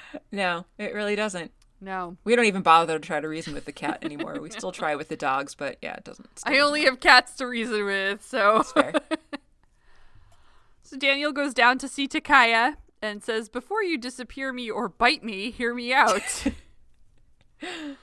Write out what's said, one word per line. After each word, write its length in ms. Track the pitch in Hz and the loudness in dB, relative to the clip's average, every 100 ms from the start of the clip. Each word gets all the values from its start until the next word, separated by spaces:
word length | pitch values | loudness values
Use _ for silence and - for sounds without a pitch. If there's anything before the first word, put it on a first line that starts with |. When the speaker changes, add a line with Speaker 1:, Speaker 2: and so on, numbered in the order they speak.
| - - _ | -18 -18 _
Speaker 1:
No, 340 | 202 185 170 - - | -4 -2 -2 -8 -10
it 160 | 208 | -8
really 220 | 208 208 208 | -4 -2 -2
doesn't. 360 | 214 180 160 _ _ _ | -2 -6 -12 _ _ _
Speaker 2:
No. 340 | 190 190 175 185 | -10 -8 -8 -8
Speaker 1:
We 120 | 208 240 | 2 4
don't 100 | 220 | 4
even 160 | 190 | 2
bother 380 | 170 165 165 156 | 6 6 6 -2
to 60 | - | -2
try 140 | 151 | -4
to 80 | 156 | -4
reason 280 | 160 160 147 | -8 -8 -10
with 100 | 147 | -12
the 60 | |
cat 320 | - 151 - 160 | -8 -6 -6 -8
anymore. 340 | 147 156 147 | -8 -8 -8
We 120 | 151 | -10
Speaker 2:
<laughs> 0 | |
Speaker 1:
still 200 | 202 185 | -10 -10
try 240 | - 160 147 | -4 -4 -4
with 140 | 156 | -6
the 60 | 156 | -4
dogs, 400 | 143 135 139 - | -2 -2 -4 -8
but 220 | 139 - | -10 -8
yeah, 140 | 80 - | -12 -12
it 80 | |
doesn't, 220 | - - - | -14 -20 -20
it 160 | - - | -10 0
Speaker 2:
I 60 | |
Speaker 1:
doesn't 120 | 269 | 2
Speaker 2:
only 180 | 294 302 | 2 4
Speaker 1:
work. 80 | 277 | 2
Speaker 2:
have 80 | 254 | 4
cats 340 | 302 247 - - | 8 8 6 -8
to 100 | 247 | -6
reason 380 | 233 214 214 202 | -4 -2 -2 -2
with, 380 | 196 196 202 | 0 -2 -4
so. 340 | - 247 202 330 | -6 2 4 4
Speaker 1:
That's 140 | - | 2
fair. 220 | 311 - | 2 2
Speaker 2:
<laughs> 80 | 302 - 320 _ 285 _ _ _ _ _ - - - - - - _ _ _ | 0 -4 -8 _ -16 _ _ _ _ _ -20 -20 -20 -20 -20 -20 _ _ _
So 140 | - 269 | -18 -2
Daniel 340 | 269 277 294 | 0 2 0
goes 220 | 285 277 | -2 -2
down 240 | 247 240 254 | 4 4 4
to 80 | 269 | -4
see 200 | - 277 | -6 -4
Takaya 680 | 302 - 277 226 226 226 196 - - | -4 4 6 6 4 2 -2 -18 -8
and 220 | 214 208 | -8 -6
says, 240 | - 220 226 | -4 -6 -4
"Before 340 | 247 - 427 | -12 -6 -4
you 120 | 370 294 | -2 -4
disappear 540 | 247 254 240 269 269 | -6 -12 -14 -8 -8
me 200 | 247 233 | -6 -6
or 180 | - 220 | -6 -6
bite 340 | - 240 302 | 2 2 2
me, 280 | 226 190 226 | -4 -6 -6
hear 220 | - 240 | -4 -4
me 200 | 247 240 | -4 0
out." 500 | 262 233 202 - - 277 | 4 6 4 0 -4 -4
Speaker 1:
<laughs> 1120 | - - - - _ - _ _ _ _ _ | -6 -18 -20 -20 _ -20 _ _ _ _ _
Speaker 2:
We 60 | 349 330 294 269 | -12 -10 -12 -14